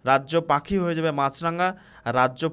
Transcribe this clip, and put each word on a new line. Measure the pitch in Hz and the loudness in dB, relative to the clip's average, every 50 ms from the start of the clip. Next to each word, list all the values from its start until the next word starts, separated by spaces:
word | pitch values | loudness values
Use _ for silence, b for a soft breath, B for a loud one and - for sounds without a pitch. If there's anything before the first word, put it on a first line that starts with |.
| B | B
রাজ্য | 127 135 135 139 127 160 165 | 2 2 2 2 0 -2 0
পাখি | 165 160 147 143 - - 196 190 | 0 2 0 0 0 -2 -2 -2
হয়ে | 180 170 165 | 0 -2 -2
যাবে | 160 160 160 | -2 -2 -2
মাছরাঙা, | 147 143 139 139 135 - 165 165 165 170 180 185 190 B B B B B B | 0 0 -2 -2 -2 -4 -6 -4 -2 -2 -2 -2 -4 B B B B B B
আর | 117 120 | -2 2
রাজ্য | 127 127 131 127 - 160 160 | 2 2 2 0 -2 -4 -4